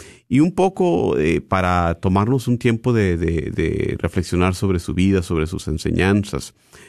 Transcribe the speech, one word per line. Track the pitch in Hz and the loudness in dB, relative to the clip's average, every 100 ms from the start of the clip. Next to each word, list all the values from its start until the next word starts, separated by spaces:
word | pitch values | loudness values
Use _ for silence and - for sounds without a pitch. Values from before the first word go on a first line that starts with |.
| - - - | -20 -20 -2
Y | 127 | 2
un | 170 | 2
poco, | 180 185 190 180 170 98 65 | 2 0 0 0 2 0 0
eh, | 76 80 | 0 0
para | - 95 90 90 85 82 | 0 0 2 2 0 0
tomarnos | 98 95 107 135 120 | 0 2 2 0 0
un | 120 | 0
tiempo | 123 117 127 | 0 0 0
de, | 117 98 85 | 2 2 0
de, | 85 82 - | 0 -2 -2
de | - 80 - - - | -2 -2 -2 -2 -2
reflexionar | - - 87 90 90 | -4 -4 -2 0 0
sobre | 92 101 90 | 0 -2 -2
su | - | -2
vida, | 80 95 95 | 0 2 2
sobre | 87 82 80 | 0 -2 -2
sus | 78 - | -6 -6
enseñanzas. | 78 80 82 92 101 101 73 - - _ - | -4 -2 0 2 2 0 -6 -10 -18 _ -20